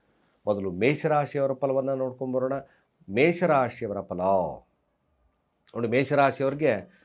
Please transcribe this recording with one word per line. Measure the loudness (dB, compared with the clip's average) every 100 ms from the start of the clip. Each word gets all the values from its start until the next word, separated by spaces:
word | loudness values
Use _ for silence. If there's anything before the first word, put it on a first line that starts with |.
| _ _ _ _ -2
ಮೊದಲು | -2 -2
ಮೇಷರಾಶಿಯವರ | 0 0 2 0 0 0 -2 -2
ಫಲವನ್ನು | -2 -2 0 -2 -4
ನೋಡ್ಕೊಂಬರೋಣ. | -4 -6 -4 -2 -2 -4 -8 _ _ _ -6
ಮೇಷರಾಶಿಯವರ | 2 2 2 2 2 2 -4 -6 -6
ಫಲ | -6 -2 2 2 0 -6 -16 _ _ _ _ _ _ _ _ _ _ -6
ನೋಡಿ, | 0
ಮೇಷರಾಶಿಯವರಿಗೆ | 0 2 4 4 2 -2 0 0 0 -4 _